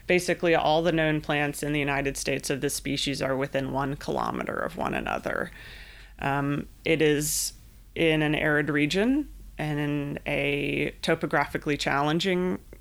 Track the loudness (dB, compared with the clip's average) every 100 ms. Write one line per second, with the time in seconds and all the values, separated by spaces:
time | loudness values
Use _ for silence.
0 | 0 2 2 2 4 4 4 4 4 4
1 | 2 2 0 0 0 -2 -2 0 0 0
2 | -2 -2 -2 -2 -2 -2 -2 -2 -4 -2
3 | -2 0 0 0 0 -2 -2 -2 -2 -4
4 | -4 -2 0 -2 -4 -4 -4 -4 -2 -2
5 | -2 -2 -2 -4 -4 -8 -16 -16 -18 -20
6 | -20 -6 -2 0 0 -2 -6 -4 0 4
7 | 4 4 2 -2 -4 -8 -18 -20 -10 0
8 | 2 4 2 2 2 2 2 2 2 2
9 | 2 2 -2 -8 -14 -8 -4 -2 0 -2
10 | -4 -6 -2 -2 0 0 -2 -2 -2 -2
11 | 0 0 2 2 0 -2 -2 -2 0 0
12 | 2 2 2 0 0 -2 -8 -16